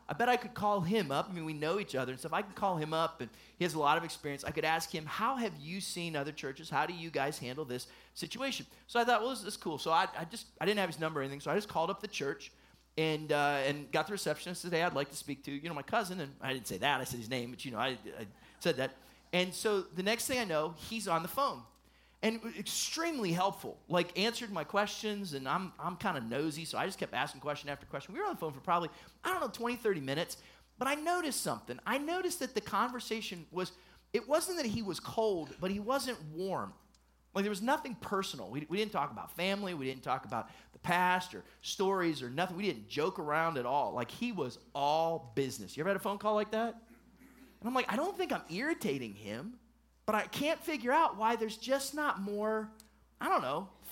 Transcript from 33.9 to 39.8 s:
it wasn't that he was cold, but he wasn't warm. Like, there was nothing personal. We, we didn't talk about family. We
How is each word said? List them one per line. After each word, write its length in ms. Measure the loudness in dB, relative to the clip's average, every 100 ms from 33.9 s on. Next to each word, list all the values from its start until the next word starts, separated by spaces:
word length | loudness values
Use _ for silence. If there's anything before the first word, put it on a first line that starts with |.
| -20 _
it 120 | -2 4
wasn't 300 | 2 2 0
that 80 |
he 160 | 2 0
was 200 | 0 -4
cold, 540 | -4 2 2 2 -2 -2
but 100 | -2
he 100 | 0
wasn't 360 | 0 0 0 -4 -6
warm. 400 | -4 -2 0 -2 -8 _ _ _ _ _
Like, 80 | 0
there 80 | 0
was 100 | 2
nothing 340 | 2 2 0 -8
personal. 520 | -2 0 0 -4 -6
We, 160 | -6 -2
we 80 | 0
didn't 140 | 0
talk 180 | 0 -2
about 200 | -4 -8
family. 420 | -2 0 0 0
We 100 | -2